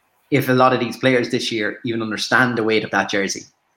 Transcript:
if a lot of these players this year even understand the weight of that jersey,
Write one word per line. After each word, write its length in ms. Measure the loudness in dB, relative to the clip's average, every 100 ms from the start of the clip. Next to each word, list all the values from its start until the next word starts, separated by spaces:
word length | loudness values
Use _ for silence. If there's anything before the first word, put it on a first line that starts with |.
| _ _ -2
if 200 | -2 2
a 40 |
lot 200 | 4 4
of 60 | 4
these 180 | -2 -2
players 320 | 2 2 0
this 200 | -4 -4
year 280 | -4 -4 -6 -6
even 160 | -6
understand 540 | -4 -6 0 2 2 0
the 60 |
weight 200 | 0 0
of 80 | 0
that 180 | -2 0
jersey, 320 | -2 -2 -6 -12 _ _